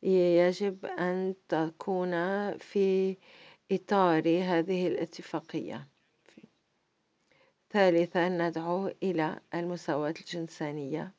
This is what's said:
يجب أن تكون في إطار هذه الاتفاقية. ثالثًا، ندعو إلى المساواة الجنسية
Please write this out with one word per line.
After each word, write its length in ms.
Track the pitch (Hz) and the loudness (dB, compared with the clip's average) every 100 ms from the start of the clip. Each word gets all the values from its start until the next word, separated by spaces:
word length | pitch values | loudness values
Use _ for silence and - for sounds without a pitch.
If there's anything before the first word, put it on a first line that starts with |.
يجب 800 | - 190 175 170 175 180 202 190 - | 2 4 6 6 4 2 -4 -4 -10
أن 480 | 370 180 180 185 185 _ | -4 -2 -2 -2 -6 _
تكون 640 | 160 160 160 - 185 180 175 175 196 208 - | 0 0 -4 -4 -2 -2 -2 -2 -2 -4 -6
في 600 | - 202 196 190 190 185 _ - - - _ | -6 0 2 2 0 -4 _ -20 -20 -20 _
إطار 500 | 190 - 202 185 160 160 | -4 0 2 4 4 4
هذه 600 | 170 185 170 165 185 180 | 2 2 0 2 0 0
الاتفاقية. 1000 | - 165 - 175 165 - 165 - 117 143 _ _ _ _ - - _ _ _ _ _ _ _ _ _ _ _ _ | -2 -4 -8 -8 -8 -6 -8 -8 -10 -14 _ _ _ _ -20 -20 _ _ _ _ _ _ _ _ _ _ _ _
ثالثًا، 580 | 214 190 170 170 185 175 | 4 6 6 2 2 0
ندعو 580 | 180 170 165 165 180 196 | 2 -2 -2 -4 -2 -4
إلى 520 | - 196 165 156 - _ | -4 -4 0 -2 -4 _
المساواة 600 | 165 175 175 - 147 147 165 | -6 -6 -6 -4 -2 -2 -6
الجنسية 920 | - 175 165 - 151 147 139 156 175 | -10 -8 -10 -8 -8 -6 -6 -6 -8